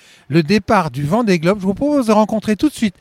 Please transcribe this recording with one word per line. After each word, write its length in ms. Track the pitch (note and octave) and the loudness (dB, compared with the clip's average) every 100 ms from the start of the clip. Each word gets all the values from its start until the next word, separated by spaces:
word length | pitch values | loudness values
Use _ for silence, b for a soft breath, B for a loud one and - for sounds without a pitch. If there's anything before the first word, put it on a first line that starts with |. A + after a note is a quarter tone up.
| b b b | b b b
le 160 | D3 | 0
départ 480 | D3 G#3+ - A3 E3 | 2 0 2 0 0
du 100 | B2+ | -4
Vendée 380 | D3 G#3 A#3+ F3+ | -2 0 0 0
Globe. 180 | D#3+ G#3 | 0 -2
Je 80 | F#3 | -2
vous 80 | |
propose 320 | G3+ C#4+ D4 A3+ | -2 0 0 2
de 60 | |
rencontrer 420 | G#3+ G#3+ A3 G3+ | 2 2 -2 -2
tout 140 | G#3+ D#4 | 0 0
de 60 | |
suite 200 | - A3 - | 0 -4 -4